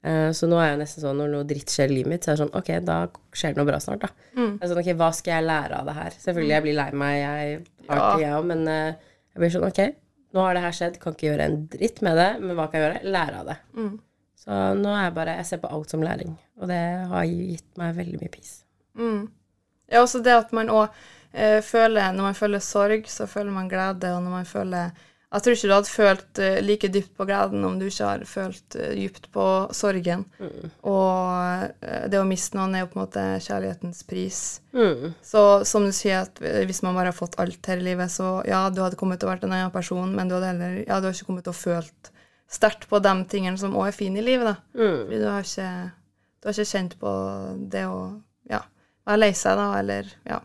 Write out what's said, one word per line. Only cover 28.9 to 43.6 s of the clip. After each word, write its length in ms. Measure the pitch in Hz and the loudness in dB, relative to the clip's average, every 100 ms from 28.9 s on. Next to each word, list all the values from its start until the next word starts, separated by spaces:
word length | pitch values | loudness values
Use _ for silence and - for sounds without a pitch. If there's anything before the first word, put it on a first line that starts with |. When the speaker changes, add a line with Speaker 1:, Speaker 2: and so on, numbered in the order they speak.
| 202 | -4
Speaker 2:
dypt 340 | 196 190 - | -6 -8 -10
på 140 | 202 196 190 196 - | 0 2 2 -2 -2
sorgen. 480 | 208 190 175 175 196 _ | 0 0 0 -2 -4 _
Speaker 1:
Mm. 320 | 196 - 170 - | -14 -12 -14 -8
Speaker 2:
Og, 880 | - 196 190 185 185 180 180 180 190 - | 0 2 4 2 0 -2 -2 -2 -6 -10
eh, 260 | - - - | -10 -6 0
det 120 | 196 | 2
å 80 | 196 | 2
miste 280 | 185 - 202 | 0 -4 -4
noen 200 | 190 190 | -2 -2
er 100 | 185 | -4
jo 20 | |
på 120 | 190 | -6
en 60 | 190 | -6
måte 180 | 202 98 - | -4 -2 -4
kjærlighetens 600 | - - 190 - 180 175 - | -4 -4 -4 -6 -8 -10 -10
pris. 540 | 185 190 - - - _ | -6 -6 -6 -8 -10 _
Speaker 1:
Mm. 400 | 262 214 135 143 165 | 2 4 4 -4 -10
Speaker 2:
Så 440 | - 220 202 202 202 | 0 6 8 8 6
som 180 | 220 | 2
du 80 | 202 | 2
sier, 300 | 190 208 190 | 2 0 0
at, 180 | 190 - | -2 -6
eh, 220 | - - 190 | -2 0 0
hvis 180 | 185 | 0
man 120 | 185 180 | -2 0
bare 160 | 180 | 0
har 60 | 175 | -2
fått 180 | 175 - | -8 -2
alt 260 | 180 175 - | -4 -4 -4
her 120 | 185 | -2
i 40 | |
livet, 260 | 180 180 180 | -2 -2 -4
så 360 | - 190 185 - | -2 -2 -2 0
ja, 220 | 190 190 | 0 0
du 120 | 190 | 0
hadde 140 | 185 180 | -2 0
kommet 220 | 190 180 | -2 0
til 80 | 190 | -2
å 40 | 185 | -2
vært 80 | |
en 80 | 190 | -2
annen 200 | 185 185 | -2 -2
person, 420 | 185 175 185 185 196 | -4 -4 -4 -2 -2
men 120 | 185 | -2
du 60 | 180 | -2
hadde 160 | 185 | -2
heller, 340 | 180 175 185 214 | -2 -4 -4 -2
ja, 120 | 196 | -2
du 80 | 190 | -2
har 60 | |
ikke 120 | 180 - | -4 -6
kommet 160 | 185 | -6
til 100 | 180 | -6
å 100 | 175 | -6
følt 480 | - 175 160 _ - _ _ _ _ | -2 -2 -4 _ -20 _ _ _ _
sterkt 380 | - 214 - - | 2 2 2 0
på 140 | 208 | 4
de 120 | 196 190 185 | 4 2 0
tingene 340 | 202 190 190 | -2 -2 -2